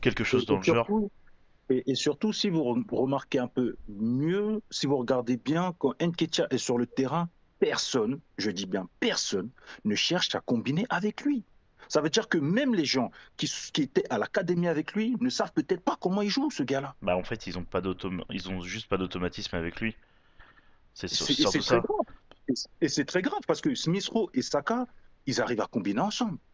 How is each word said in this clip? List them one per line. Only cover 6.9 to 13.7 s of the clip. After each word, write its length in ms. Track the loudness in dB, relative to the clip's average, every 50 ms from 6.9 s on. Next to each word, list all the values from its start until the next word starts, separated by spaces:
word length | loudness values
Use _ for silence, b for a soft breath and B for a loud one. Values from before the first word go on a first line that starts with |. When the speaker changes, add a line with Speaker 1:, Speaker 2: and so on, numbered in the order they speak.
| 0 0 0 2 2 0 -2 -2 _ _ _ _ _ _
Speaker 2:
personne, 600 | 0 0 2 0 -2 0 2 2 2 2 0 -4 -6 _ _ -4
je 120 | -2 -2
dis 160 | -2 -2 -6
bien 220 | -4 -4 -4 -4 -4 _ _
personne, 500 | -2 0 0 0 -2 -2 -2 -2 -4 -4 -10 B B B B B B
ne 100 | -2 0
cherche 400 | 0 0 0 0 0 0 0 -2
à 60 | -4
combiner 460 | -2 0 0 0 0 0 0 0 0 0
avec 340 | -2 0 0 -2 -2 0 0
lui. 200 | 0 0 0 -2 _ -20 -20 _ _ _ B B B
Ça 120 | 0 2
veut 80 | 2 2
dire 180 | 2 0 0 2
que 100 | 0 2
même 360 | 2 4 2 2 4 4 2
les 100 | 2 2
gens 260 | 2 2 0 0 -2 B B B B B
qui 100 | _ -4
s-, 240 | -4 -4 -6 -10 -6